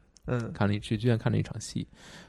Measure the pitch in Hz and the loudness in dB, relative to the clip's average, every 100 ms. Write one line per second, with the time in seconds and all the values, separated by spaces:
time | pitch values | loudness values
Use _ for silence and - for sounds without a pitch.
0 | _ _ - 123 113 160 101 104 - 110 | _ _ -4 -2 -2 0 2 2 0 0
1 | 120 117 - 107 101 - - - - - | 4 4 4 2 0 -4 -6 -6 -6 -10
2 | - - | -20 -20